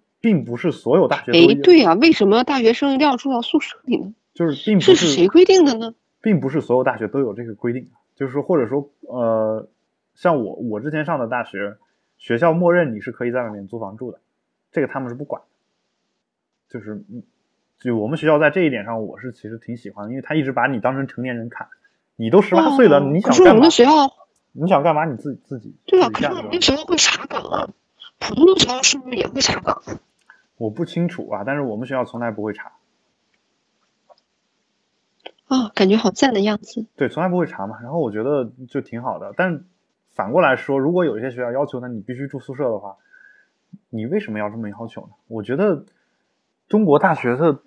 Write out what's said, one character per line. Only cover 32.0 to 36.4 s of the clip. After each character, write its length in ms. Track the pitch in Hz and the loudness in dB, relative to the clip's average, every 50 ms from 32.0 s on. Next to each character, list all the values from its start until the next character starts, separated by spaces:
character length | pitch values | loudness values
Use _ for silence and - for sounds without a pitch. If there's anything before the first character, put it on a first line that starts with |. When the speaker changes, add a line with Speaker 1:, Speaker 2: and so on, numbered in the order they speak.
| 120 | -4
Speaker 1:
从 160 | 120 - 120 | -6 -6 -8
来 120 | 120 117 | -6 -6
不 100 | 107 107 | -6 -6
会 100 | 107 107 | -8 -8
查。 200 | 104 - - - _ _ _ _ _ _ _ _ _ _ _ _ _ _ _ _ _ _ _ _ _ _ _ _ _ _ _ _ - _ _ _ _ _ _ _ _ _ _ _ _ _ _ _ _ _ _ _ _ _ - - _ _ _ | -8 -10 -14 -20 _ _ _ _ _ _ _ _ _ _ _ _ _ _ _ _ _ _ _ _ _ _ _ _ _ _ _ _ -20 _ _ _ _ _ _ _ _ _ _ _ _ _ _ _ _ _ _ _ _ _ -20 -20 _ _ _
Speaker 2:
啊， 260 | - 262 262 233 202 - | -2 -2 -2 -2 -2 0
感 140 | - 196 190 | 0 2 2
觉 80 | 208 | 2
好 140 | 226 - 190 | 2 0 -2
赞 240 | - - 277 269 233 | 0 2 0 2 2
的 60 | 196 | 0